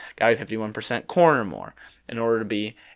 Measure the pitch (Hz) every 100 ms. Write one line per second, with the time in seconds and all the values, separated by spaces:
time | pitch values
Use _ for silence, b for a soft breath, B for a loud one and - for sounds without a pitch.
0 | B - 113 113 110 113 107 110 - 120
1 | - 185 170 139 104 57 50 - B B
2 | - 117 117 113 107 104 107 - b